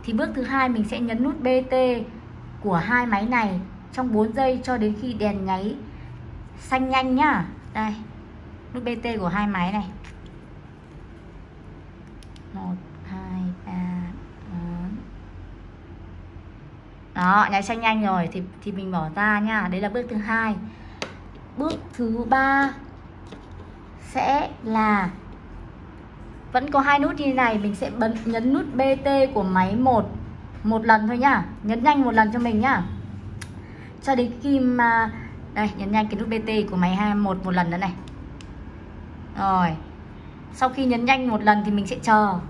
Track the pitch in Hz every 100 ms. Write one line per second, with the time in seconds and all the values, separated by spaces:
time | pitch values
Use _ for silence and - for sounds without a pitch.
0 | - 220 320 277 254 269 254 226 208 233
1 | 233 226 269 - 247 254 254 254 254 240
2 | 214 - - - - - 208 170 196 247
3 | 247 202 220 247 214 180 185 - - -
4 | 254 214 220 269 262 254 254 240 214 208
5 | 254 220 208 202 190 185 202 285 - -
6 | - - - - - - - 262 262 262
7 | 262 254 302 226 - - - 220 220 214
8 | - - - - - - - 247 240 233
9 | 240 220 180 196 208 190 175 208 185 -
10 | - - - - - - - - - -
11 | - - - - - - - - - -
12 | - - - - - 190 185 180 - -
13 | - 190 185 185 185 180 196 180 180 180
14 | 175 - - - - 180 170 87 180 214
15 | - - - - - - - - - -
16 | - - - - - - - - - -
17 | - 196 180 202 202 202 202 226 226 220
18 | 208 185 170 190 180 - 202 190 190 180
19 | 156 196 208 208 214 220 202 185 208 240
20 | 240 214 208 226 226 185 - - - -
21 | - - - - - - 302 311 - -
22 | 226 226 226 262 269 277 277 - - -
23 | - - - - - - - - - -
24 | - 262 - 277 - - 226 220 214 208
25 | 180 - - - - - - - - -
26 | - - - - - 254 285 285 269 285
27 | 302 349 277 254 240 214 202 202 262 220
28 | 220 226 226 226 247 285 311 247 269 269
29 | 277 277 262 226 185 185 185 214 262 226
30 | - - - - - - 214 220 226 220
31 | 214 240 277 233 - - 208 226 277 285
32 | 254 220 214 240 240 214 254 226 - -
33 | - - - - - - - - - -
34 | - 254 240 - 285 269 247 247 233 226
35 | 220 220 - - - 208 214 196 196 214
36 | 214 208 220 220 220 220 208 180 180 190
37 | 208 208 202 180 185 180 175 175 190 -
38 | - - - - - - - - - -
39 | - - - - 196 185 175 160 - -
40 | - - - - - - 262 254 262 233
41 | 247 269 254 214 208 208 202 202 190 247
42 | - 214 208 180